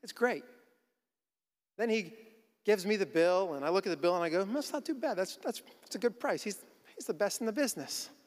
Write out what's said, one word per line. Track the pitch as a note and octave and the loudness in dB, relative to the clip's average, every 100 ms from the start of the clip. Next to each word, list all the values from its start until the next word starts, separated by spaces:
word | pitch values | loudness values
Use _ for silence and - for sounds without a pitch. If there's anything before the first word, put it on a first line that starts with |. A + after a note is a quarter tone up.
It's | A#3 | -16
great. | - B3 E3 - - _ _ _ _ _ _ _ _ _ _ _ - | 0 0 0 -6 -20 _ _ _ _ _ _ _ _ _ _ _ -2
Then | A#3 | 0
he | A3 E3+ - - - _ _ | 2 -2 -12 -20 -20 _ _
gives | - G#3 F#3 | 2 2 4
me | G#3+ | 0
the | F#3+ | 2
bill, | E3 E3 F3+ F#3+ C#3+ | 4 6 4 2 -2
and | C#3+ | 2
I | |
look | F#3 F#3+ | 2 2
at | |
the | D#3+ | 0
bill, | E3+ F3 | 2 2
and | |
I | E3+ | 2
go, | E3+ G3 | 0 0
"Hmm, | |
that's | C4 C#4+ | -2 -4
not | D4+ - | -6 -4
too | C#4 | -4
bad. | C#4 F#3+ | -2 -2
That's, | F#3 - | -4 -4
that's, | - A#3 - - | -6 -8 -10 -20
that's | - G#3 | -12 -2
a | |
good | A#3+ - | -2 0
price. | C#4+ - | -2 -2
He's, | G#3+ G3 - - - - | -2 -8 -14 -20 -20 -16
he's | - | -8
the | |
best | D#3+ G3+ - | -2 0 0
in | A3+ | -4
the | |
business." | A3 C#4 - C3+ - - - | 0 -2 -2 -6 -8 -10 -16